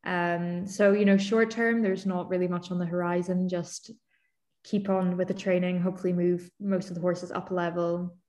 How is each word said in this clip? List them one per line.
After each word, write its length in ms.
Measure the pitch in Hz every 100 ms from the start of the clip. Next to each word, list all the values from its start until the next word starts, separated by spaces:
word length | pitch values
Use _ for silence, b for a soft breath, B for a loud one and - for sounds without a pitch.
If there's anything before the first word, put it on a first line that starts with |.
Um, 600 | - 180 175 170 175 175 196
so, 280 | - 202
you 120 | 208 202
know, 120 | 196
short 340 | 196 226 220
term, 320 | 233 233 233
there's 240 | 214 190 190
not 220 | 180 -
really 180 | 180 180
much 240 | 175 175
on 80 | 180
the 60 | 175
horizon. 600 | 175 175 175 180 180 185
Just 440 | 180 175 - - - _ _ _ _ _ _
keep 260 | - 208 202
on 280 | 190 185 180
with 100 | 185
the 60 |
training, 460 | 190 - 180 180 180
hopefully 320 | 180 185 180
move 360 | 175 175 175 - _
most 300 | 202 190 -
of 60 | 175
the 60 |
horses 300 | 180 175 175
up 200 | - 180
a 20 |
level. 640 | 185 175 175 170 175 180 -